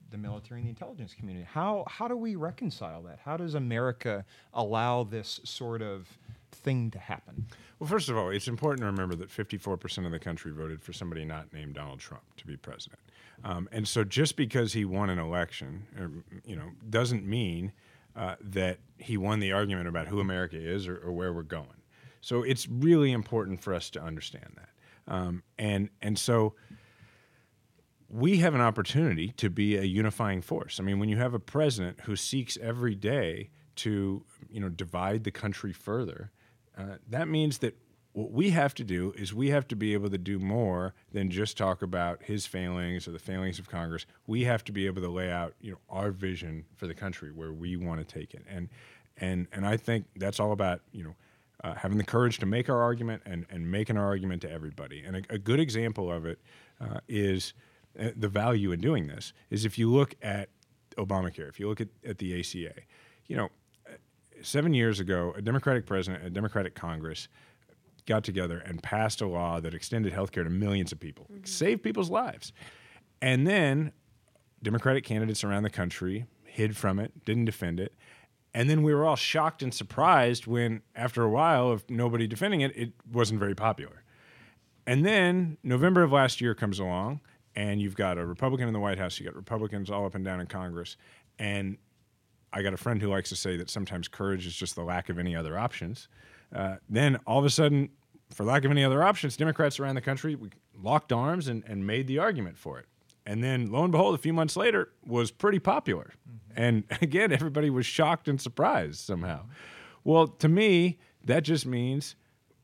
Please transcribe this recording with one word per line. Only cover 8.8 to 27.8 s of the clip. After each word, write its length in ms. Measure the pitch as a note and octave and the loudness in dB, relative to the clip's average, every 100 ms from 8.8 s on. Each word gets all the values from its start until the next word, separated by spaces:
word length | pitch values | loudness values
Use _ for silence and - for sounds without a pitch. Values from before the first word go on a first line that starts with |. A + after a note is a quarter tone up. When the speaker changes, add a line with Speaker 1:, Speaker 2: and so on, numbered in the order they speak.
Speaker 2:
to 60 | G#2+ | -2
remember 280 | G2 F#2 F2 | -2 -2 -4
that 140 | F2+ | -6
fifty-four 480 | - G#2 G2+ G2+ F2+ | -8 -6 -6 -4 -6
percent 300 | - - F2 | -6 -6 -6
of 40 | |
the 60 | E2 | -6
country 320 | F2+ E2 E2 | -6 -8 -8
voted 300 | D2+ D#2+ D#2 | -8 -8 -10
for 120 | - | -12
somebody 320 | E2+ F2+ D#2+ D#2 | -12 -10 -8 -8
not 280 | D#2 D2+ | -10 -12
named 220 | D#2 D2+ D2 | -14 -12 -12
Donald 240 | D2 C2+ | -12 -14
Trump 240 | - - _ - | -16 -18 _ -18
to 100 | - | -16
be 100 | D2 | -14
president. 420 | - - - - _ - - - | -14 -16 -16 -20 _ -20 -20 -14
Um, 260 | A2 F2 F#2 | -8 -6 -6
and 160 | A2+ G#2+ | -6 -2
so 160 | A#2+ | 0
just 320 | G2+ B2+ D#3 - | 0 2 0 0
because 380 | A#2+ C3 A2+ | 0 0 0
he 100 | A2+ | 0
won 280 | G2 F#2+ G2+ | -2 0 0
an 80 | F2+ | -2
election, 680 | E2 F2 E2+ - C2+ E2 G#2 - | -2 -2 -2 -6 -12 -12 -12 -12
or, 140 | F2 D2+ - F#2+ | -10 -12 -16 -16
you 120 | - E2+ | -12 -10
know, 160 | E2+ - A2 | -12 -14 -4
doesn't 360 | A2 A#2+ A#2 G2 | 0 0 -2 -2
mean, 460 | A#2+ G2 E2+ F#2+ - _ _ _ - | -2 -2 -4 -6 -8 _ _ _ -8
uh, 200 | F#2 - | -8 -8
that 380 | G2+ F#2+ F#2 F#2 - - | -6 0 0 -2 -10 -16
he 180 | - G#2+ | -4 -2
won 240 | G2 G#2+ | 0 0
the 120 | G2 | 2
argument 360 | G2 G#2 F#2 F2 | 2 0 -2 -2
about 200 | E2+ D#2+ | -4 -2
who 120 | G2+ | -2
America 380 | G2 F#2 F2+ D#2+ | 0 -2 -4 -6
is 300 | D#2+ G2 F2+ | -4 -4 -4
or, 100 | F2+ | -8
or 140 | F2 | -6
where 200 | F2 F2+ | -4 -4
we're 120 | E2+ | -4
going. 240 | D#2 E2 C#2+ - _ _ - - | -6 -10 -10 -18 _ _ -20 -16
So 220 | - B2 | -4 -2
it's 260 | B2 B2+ - | 0 -2 -2
really 440 | A#2+ D#3 E3 C#3 | 2 6 8 6
important 500 | B2 G#2 A2+ F#2+ F#2 | 2 0 -2 -2 -4
for 140 | - F2 | -4 -4
us 160 | - | -4
to 100 | - | -10
understand 560 | D#2+ D#2+ - - - - | -8 -8 -10 -14 -18 -20
that. 560 | - _ _ _ - | -20 _ _ _ -6
Um, 300 | F#2 F2+ F2 - - | -4 -4 -6 -10 -4
and, 300 | G#2+ G2 G#2 _ | 0 2 0 _
and 160 | G#2 G#2 | -4 -2
so 380 | - A#2 G#2+ - - - - _ - _ _ _ _ _ _ _ | 2 4 4 0 -14 -20 -20 _ -20 _ _ _ _ _ _ _